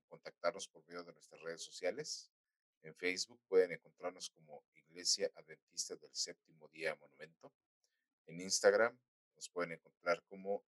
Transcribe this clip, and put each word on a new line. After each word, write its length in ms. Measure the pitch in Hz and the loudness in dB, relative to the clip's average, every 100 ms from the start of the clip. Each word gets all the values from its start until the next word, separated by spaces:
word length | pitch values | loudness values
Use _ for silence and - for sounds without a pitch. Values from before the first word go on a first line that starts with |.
| _ | _
contactarnos 600 | 80 82 - 87 85 - | -18 -18 -4 -2 -2 -6
por 160 | 82 78 | -14 -14
medio 160 | 87 | -12
de 100 | 85 | -12
nuestras 280 | 78 - 76 | -16 -20 -12
redes 200 | 80 82 | -10 -10
sociales. 680 | - - 90 123 156 - - _ _ _ _ _ | -12 -4 -2 -2 -6 -10 -12 _ _ _ _ _
En 140 | 80 78 | -18 -4
Facebook 440 | 90 92 - 120 - | -2 -2 -6 -12 4
pueden 240 | 95 90 | 6 6
encontrarnos 560 | 82 80 - 90 92 - | 2 -12 -10 -8 -8 -12
como 360 | - 78 73 - | -14 -20 -20 -20
Iglesia 580 | _ 78 85 87 - 95 85 | _ _ -4 0 2 0 -4
Adventista 600 | 78 78 _ 85 - 82 | -20 -20 _ -10 -8 -10
del 180 | 76 | -10
Séptimo 540 | - - 85 _ 80 76 | -6 -6 -8 _ -20 -20
Día 260 | 78 80 76 | -4 -4 -4
Monumento. 580 | 71 73 80 85 - _ _ _ _ _ _ _ - | -10 -18 -18 _ -20 _ _ _ _ _ _ _ -14
En 140 | 82 | -8
Instagram 580 | 95 - 101 104 117 127 _ _ _ - | -2 4 6 8 6 0 _ _ _ -18
nos 140 | - | -8
pueden 240 | 90 85 | -4 -4
encontrar 500 | 82 _ _ 87 85 - | -6 _ _ 0 0 -2
como 400 | 98 95 101 | -10 -4 -4